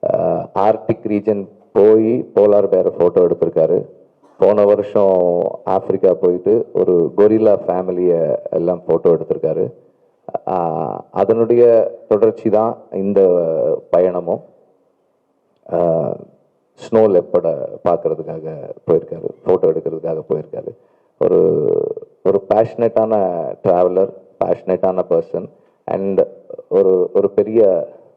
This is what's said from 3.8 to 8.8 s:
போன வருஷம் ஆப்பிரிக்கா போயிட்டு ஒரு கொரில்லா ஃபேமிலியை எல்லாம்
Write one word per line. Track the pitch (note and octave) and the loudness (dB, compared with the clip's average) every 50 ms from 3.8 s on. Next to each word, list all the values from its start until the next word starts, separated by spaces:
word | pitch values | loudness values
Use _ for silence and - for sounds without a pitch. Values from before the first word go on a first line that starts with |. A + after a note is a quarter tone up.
| - - - - - _ _ _ _ _ _ _ | -2 -6 -16 -20 -20 _ _ _ _ _ _ _
போன | F#2+ F#2+ G#2 G#2 G#2 | 2 2 4 4 4
வருஷம் | G2+ G2+ G2+ G2+ - - A2 G2+ G2 F#2+ F2+ F2+ F2+ F2 F2 - - - - - | 4 4 2 0 -2 0 2 2 4 4 2 2 2 0 0 -2 -4 -6 -8 -6
ஆப்பிரிக்கா | - F#2+ F#2+ - - - F#2+ - F#2 F2 | -2 -2 -2 -2 -2 -4 2 2 2 2
போயிட்டு | - - F2+ F2+ F2+ F2+ - A2 A2+ - - - | 4 2 0 0 0 0 0 0 0 0 -4 -2
ஒரு | F#2+ F#2 F2+ F2+ F2 E2+ D2+ - | -2 0 2 2 2 2 0 2
கொரில்லா | - G2+ G#2+ A2 A2+ A2 G#2+ G2+ F#2+ - | 2 2 4 4 4 2 2 2 0 0
ஃபேமிலியை | - F2+ F2+ F#2 F#2 F2+ F2+ F2+ F2+ E2+ E2 E2 D2+ C#2+ - - - | -4 -4 -4 -4 -4 -4 -2 0 0 0 0 0 -2 -2 -4 -6 -4
எல்லாம் | - - E2+ E2+ F2+ E2+ | -4 -2 -2 -2 -4 -4